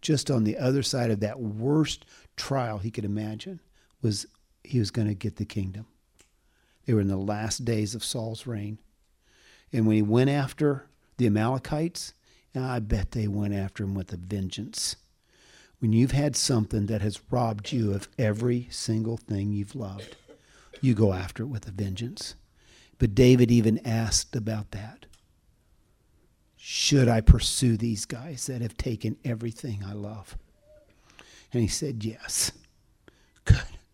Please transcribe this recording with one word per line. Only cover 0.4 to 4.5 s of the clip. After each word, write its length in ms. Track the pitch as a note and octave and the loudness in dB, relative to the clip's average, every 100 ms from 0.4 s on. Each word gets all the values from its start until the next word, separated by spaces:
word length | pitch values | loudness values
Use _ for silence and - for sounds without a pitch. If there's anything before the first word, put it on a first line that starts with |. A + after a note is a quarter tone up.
the 140 | G#2+ - | 2 0
other 240 | B2+ C#3 | 0 0
side 300 | A#2 C3 A#2+ | 0 0 0
of 80 | G#2 | 0
that 200 | G#2 B2+ | -2 -4
worst 640 | A2+ G#2 B2+ D3+ D3 - - - - - | -8 -4 2 2 2 -2 -12 -20 -20 -14
trial 440 | - C3+ A#2+ G#2+ | -4 -2 -2 -4
he 100 | G#2+ | -6
could 160 | G#2+ G#2 | -4 -4
imagine 540 | G#2 G#2+ A2 - F3+ _ _ _ _ | -4 -4 -8 -10 -14 _ _ _ _
was 240 | A#2 G2+ - _ _ | -2 -2 -8 _ _